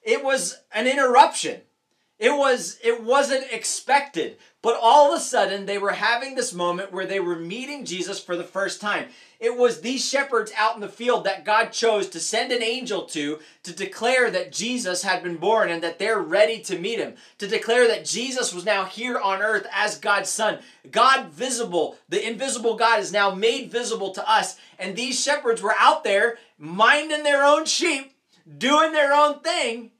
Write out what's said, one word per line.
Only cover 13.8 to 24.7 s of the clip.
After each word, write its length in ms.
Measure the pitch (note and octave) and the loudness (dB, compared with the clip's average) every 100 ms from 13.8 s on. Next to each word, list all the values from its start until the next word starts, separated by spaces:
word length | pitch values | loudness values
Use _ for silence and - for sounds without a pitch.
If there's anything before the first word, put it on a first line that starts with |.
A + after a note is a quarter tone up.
| G3 - A3+ C4 A#3+ | -10 -2 0 2 2
that 220 | F#3 - | 0 -6
Jesus 500 | - G#3+ B3 F#3 F3+ | -6 -4 -4 -4 -4
had 200 | F#3+ F3+ | -2 -2
been 140 | F3 E3+ | -4 -2
born 320 | F3 A3 F3 | 2 2 2
and 140 | E3+ | -2
that 160 | E3+ E3 | -6 -4
they're 200 | G#3 A3 | -2 -2
ready 420 | D#3+ F#3 G#3+ A3+ | 0 4 4 2
to 180 | - F3 | -6 -6
meet 200 | G3 A3+ | -4 -4
him, 180 | C#3+ - - _ | -6 -10 -20 _
to 100 | G3+ | -4
declare 400 | G#3+ - A#3+ A#3+ | -4 0 4 4
that 180 | G3+ D#3 | 2 -2
Jesus 480 | F3+ C4 B3+ G#3 | -6 -4 -4 -4
was 100 | F3+ | -4
now 220 | F3+ G3+ F#3 | -2 -2 -2
here 320 | G#3 B3 B3 | -6 -6 -4
on 240 | G3+ F#3+ | -2 -2
earth 240 | G#3+ G#3+ G3 | 0 -2 -4
as 280 | G3 G#3 G#3+ | -4 -4 -4
God's 320 | G#3+ G3+ F#3+ | 0 0 0
son. 300 | - A3 E3 - _ C#3+ | -2 -2 -2 -12 _ -6
God 380 | G#3 B3 C4+ G3+ | 4 6 6 2
visible, 680 | D3+ B3+ A#3 A3+ F3 C#3+ - _ | -8 -6 -4 -2 -2 -2 -6 _
the 180 | F3+ A3 | -4 -4
invisible 480 | A3+ C#4 B3 A3+ | -4 -4 -2 -2
God 260 | G#3+ A3+ A3+ | 2 2 2
is 120 | F3+ | 0
now 220 | G3+ G3+ | 0 0
made 360 | F#3 A3 C4+ G#3+ | 2 0 0 -4
visible 420 | A3 A#3 A3 F#3+ | -6 -4 -6 -6
to 140 | - G3+ | -6 2
us. 300 | A3 - - - | 2 2 -8 -20